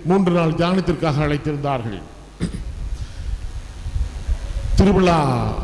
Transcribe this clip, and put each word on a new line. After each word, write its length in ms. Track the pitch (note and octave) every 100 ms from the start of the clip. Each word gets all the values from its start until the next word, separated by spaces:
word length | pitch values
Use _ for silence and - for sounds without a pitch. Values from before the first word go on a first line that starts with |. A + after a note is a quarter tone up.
மூன்று 280 | D#3 F#3+ F3+
நாள் 200 | F3 E3
தியானத்திற்காக 680 | - E3+ F#3+ F3+ D3+ D#3+ C#3
அழைத்திருந்தார்கள். 840 | D3+ D3 D3+ D3 C#3+ C3 A2+ F#2+ D#2 - - - - - - - - - - - - - - - - - - - - - - - - - - -
திருவிழா 760 | G3 F#3+ F#3 E3 C#3+ B2 A2 A2